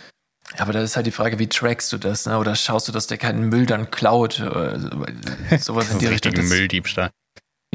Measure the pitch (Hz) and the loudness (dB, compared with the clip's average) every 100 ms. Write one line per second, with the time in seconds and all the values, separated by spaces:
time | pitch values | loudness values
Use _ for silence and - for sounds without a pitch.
0 | - _ _ _ - - 98 107 110 - | -20 _ _ _ -14 -6 -2 -2 -2 0
1 | 117 - 117 110 110 - 120 117 - 107 | -2 0 0 0 0 2 0 0 -4 -4
2 | 98 107 - 110 107 107 - 113 - 110 | -2 -2 0 0 0 0 0 0 0 -4
3 | - 104 113 110 110 117 123 110 110 - | -4 -2 -2 0 2 4 4 2 -2 2
4 | 110 120 117 - - - 76 - - 71 | 4 4 2 0 -4 -2 -2 -4 -6 -6
5 | 65 58 - - - 156 - 117 107 104 | -6 -8 -10 -6 0 0 2 -2 0 2
6 | 117 110 - 90 87 92 95 92 - - | 2 2 0 0 2 4 2 0 -2 -2
7 | 90 - _ - _ _ - | -4 -6 _ -20 _ _ -4